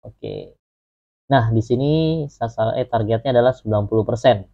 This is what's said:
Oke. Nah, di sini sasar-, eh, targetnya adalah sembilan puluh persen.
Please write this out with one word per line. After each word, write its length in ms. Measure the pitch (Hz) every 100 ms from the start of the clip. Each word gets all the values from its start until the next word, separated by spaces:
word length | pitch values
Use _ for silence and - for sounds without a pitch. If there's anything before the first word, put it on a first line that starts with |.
Oke. 560 | 110 _ - 50 - _ _ _ _ _ _ _ _
Nah, 160 | 135 113 113
di 80 |
sini 280 | 107 123 143 156 160 160 143
sasar-, 480 | _ 117 113 110 123
eh, 160 | 123
targetnya 400 | 120 107 113 135
adalah 240 | 120 120 127
sembilan 320 | 110 104 104
puluh 160 | 110
persen. 400 | 104 113 135 107 -